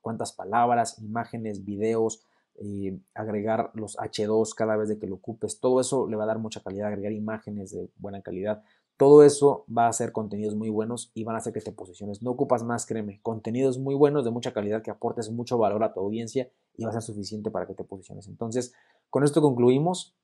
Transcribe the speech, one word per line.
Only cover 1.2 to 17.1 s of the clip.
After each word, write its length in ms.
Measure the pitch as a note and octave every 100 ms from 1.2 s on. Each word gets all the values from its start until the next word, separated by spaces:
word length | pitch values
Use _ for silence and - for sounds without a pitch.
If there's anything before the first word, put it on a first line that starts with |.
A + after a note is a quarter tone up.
| A2+ A#2 A2 G2+
videos, 580 | G2 G2+ A2 A2+ A2+ - _ _ _ -
eh, 420 | G#2 G2+ G2 F#2 _
agregar 560 | - A2 G#2 G#2+ A2 -
los 240 | A2 G#2 -
H 240 | A2 -
dos 300 | G#2 A2 A2
cada 200 | - A2 G#2+
vez 120 | G#2+
de 100 | G#2+
que 80 | G2
lo 100 | F#2+
ocupes, 440 | - A2+ G#2 -
todo 200 | B2+ B2+
eso 280 | B2 C3+ G#2
le 80 | G#2+
va 80 |
a 20 | G#2+
dar 120 | A2
mucha 220 | A2 A2
calidad, 260 | - G2 G#2
agregar 240 | G2+ G2+
imágenes 580 | G#2+ G#2+ A2 - G#2 F#2+
de 200 | G2 F#2 _
buena 240 | G2+ G2
calidad, 400 | G2 F#2 G#2 G#2+ _ _ _ _
todo 260 | C#3 D3
eso 420 | D3 D3 C#3+ - -
va 140 | A#2 A#2
a 40 |
ser 200 | A#2 A2+
contenidos 420 | - G#2+ G2+ G#2+
muy 160 | G#2+ A2
buenos 400 | G#2+ A2 A#2+ -
y 100 | -
van 100 | A2
a 40 | A2+
hacer 140 | A2+
que 80 | G#2+
te 120 | G#2+
posiciones. 500 | G2+ - - G#2 G2+
No 80 | A#2+
ocupas 320 | B2 C3 A#2+
más, 240 | A#2 A#2+ -
créeme, 340 | A2+ G#2 F#2+
contenidos 560 | A2+ A2 A2 A#2+ C3+ B2+
muy 160 | C3+
buenos 300 | C#3 D3 D3
de 60 | A#2
mucha 220 | A#2+ A#2+
calidad 300 | A2 G2+ G#2+
que 80 | A2
aportes 400 | G#2 A#2 A2+ A2
mucho 280 | A#2 A#2+ B2
valor 240 | G#2 G#2
a 80 | A2
tu 80 | -
audiencia 500 | G2 A2 A#2 C3+ B2 _ _ -
y 80 |
va 60 | A2
a 20 |
ser 100 | A2+
suficiente 480 | A2+